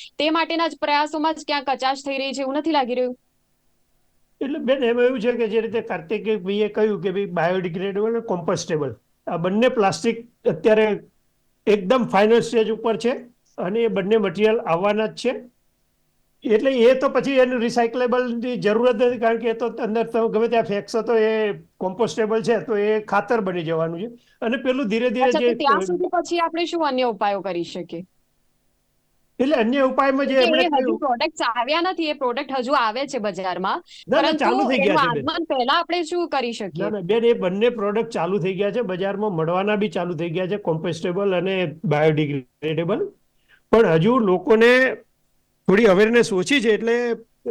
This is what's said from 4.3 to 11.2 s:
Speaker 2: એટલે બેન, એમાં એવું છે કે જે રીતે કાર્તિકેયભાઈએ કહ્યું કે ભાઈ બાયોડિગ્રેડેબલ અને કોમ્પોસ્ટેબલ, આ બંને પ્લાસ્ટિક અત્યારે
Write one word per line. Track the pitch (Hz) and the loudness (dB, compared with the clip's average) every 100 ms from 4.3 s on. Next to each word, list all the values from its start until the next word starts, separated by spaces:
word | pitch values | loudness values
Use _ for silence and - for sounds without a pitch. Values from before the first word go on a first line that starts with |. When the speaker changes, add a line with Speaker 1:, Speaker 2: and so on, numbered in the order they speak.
| - | -10
Speaker 2:
એટલે | 277 311 | -6 -4
બેન, | 226 269 | -2 0
એમાં | 233 240 247 | 2 2 2
એવું | 262 | 2
છે | 214 | -2
કે | 240 226 | 0 0
જે | 226 | -2
રીતે | 220 220 | -2 -4
કાર્તિકેયભાઈએ | 220 185 160 214 202 220 180 202 208 | -4 -8 -6 -6 -2 -4 -2 -2 -2
કહ્યું | 208 214 196 | 0 0 0
કે | 185 | -2
ભાઈ | 185 202 | -4 -4
બાયોડિગ્રેડેબલ | 175 160 185 180 175 196 196 220 | 0 0 0 -2 -4 -4 -2 -2
અને | 233 | -2
કોમ્પોસ્ટેબલ, | 226 180 160 175 - 160 139 110 _ _ - | -4 -4 -2 -4 -2 -4 -4 -8 _ _ -8
આ | 175 | -4
બંને | 180 202 247 | -2 2 2
પ્લાસ્ટિક | 247 196 - 233 226 - _ 240 | 4 0 0 -2 -4 -8 _ -4
અત્યારે | - 226 214 220 202 - _ | 0 4 4 4 0 -6 _